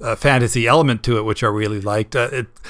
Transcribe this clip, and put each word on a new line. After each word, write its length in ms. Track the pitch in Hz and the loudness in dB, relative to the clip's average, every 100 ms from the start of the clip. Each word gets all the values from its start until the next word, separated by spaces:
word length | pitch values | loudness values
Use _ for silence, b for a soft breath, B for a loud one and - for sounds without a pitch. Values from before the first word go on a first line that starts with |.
uh, 140 | 117 | -6
fantasy 520 | 110 143 131 120 127 113 | 0 2 4 2 0 2
element 360 | 147 147 113 | 4 4 0
to 120 | - 117 | 0 0
it, 40 | |
which 200 | 107 104 | 0 -2
I 60 | 117 | -2
really 320 | 104 107 104 | 0 -2 -4
liked. 340 | 104 107 110 | -2 -2 -2
Uh, 140 | 131 120 | -2 -2
it, 160 | 131 117 - B | -4 -8 -12 B